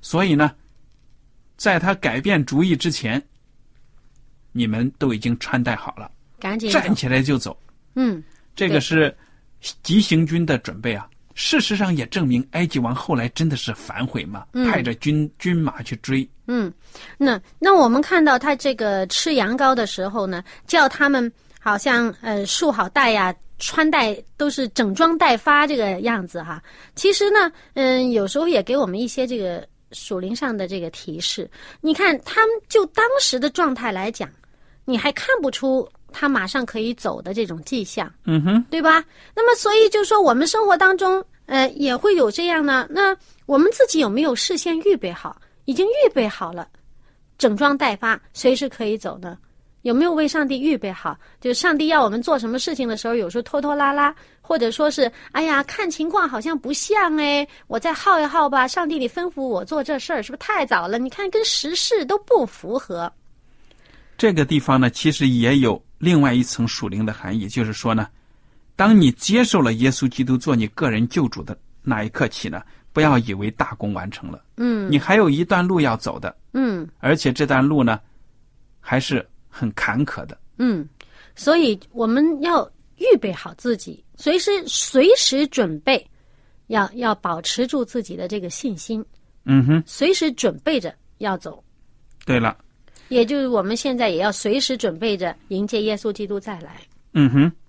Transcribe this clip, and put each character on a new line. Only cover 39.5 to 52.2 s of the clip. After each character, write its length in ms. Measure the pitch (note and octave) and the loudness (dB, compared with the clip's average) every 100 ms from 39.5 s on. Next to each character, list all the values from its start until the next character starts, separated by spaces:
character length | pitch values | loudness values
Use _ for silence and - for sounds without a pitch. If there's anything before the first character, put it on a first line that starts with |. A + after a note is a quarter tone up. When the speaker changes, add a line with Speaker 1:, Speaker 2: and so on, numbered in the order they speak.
| A#4 | 4
Speaker 2:
所 160 | G#4+ G#4+ | 4 6
以 120 | A4 | 6
就 160 | G#4+ | 4
说 160 | G4+ G#4+ | 2 4
我 140 | F4 | 6
们 120 | A#3+ E4 | 4 2
生 200 | A4 G#4 | 2 2
活 100 | F4+ | 4
当 220 | F#4+ F#4+ | 4 4
中， 260 | F#4+ F#4+ F#4+ _ - | 2 0 -4 _ -4
呃， 220 | C4+ C4 | 0 0
也 260 | - C#4+ B3 | 0 -2 2
会 200 | G#4 F#4 | 2 4
有 120 | A#3 | 2
这 160 | G#3 F4 | 0 0
样 180 | E4 | 0
呢。 220 | C#4+ C4 - | 2 0 0
那 260 | D#4+ G4 F#4+ _ - - | 0 0 0 _ -20 0
我 100 | C#4 | 4
们 140 | F4+ | 4
自 140 | - B4 | 4 2
己 140 | D#4+ | 2
有 80 | A#3+ | 0
没 140 | G#3+ | 0
有 120 | D#4 | 0
事 220 | A#3+ - F4 | 0 -2 -2
先 200 | F4 E4 | -2 0
预 160 | G4+ D#4+ | 2 0
备 160 | F#3 | -2
好？ 280 | F3 D3+ - - _ - | -10 -14 -16 -20 _ -6
已 80 | |
经 120 | B3+ G4 | 0 0
预 260 | C5+ C5 | 4 4
备 140 | C#4 A3 | 4 -2
好 260 | - F3 | -4 -10
了， 160 | F3 E3+ - - - - _ _ _ | -10 -16 -18 -20 -20 -20 _ _ _
整 180 | B3 G#3 | 0 2
装 200 | C#4+ C#4 | 0 2
待 160 | C#4 | -2
发， 260 | G3+ A3+ A3 - | -2 -2 -2 -6
随 240 | - B3+ C4 | 0 0 2
时 120 | C#4 | -2
可 160 | - | -6
以 140 | A3 G#3+ | -6 -4
走 180 | F#3+ F#3+ | -6 -12
呢？ 200 | F3+ F3 _ _ _ _ | -14 -16 _ _ _ _
有 120 | A#3+ | -2
没 100 | B3 | 2
有 80 | E4+ | 2
为 140 | D#4+ D4+ | 2 0
上 200 | D#4+ C#4 | 0 -2
帝 140 | C4 | -2
预 160 | C#4+ C4 | -2 -2
备 140 | G3+ | -4
好？ 240 | F#3 - - - _ | -8 -10 -10 -16 _
就 140 | B3 | -4
上 220 | A#3+ F4 D4+ | 0 0 0
帝 100 | D#4 | 2
要 160 | D#4 | 2
我 60 | A#3 | 2
们 120 | G#3+ | 0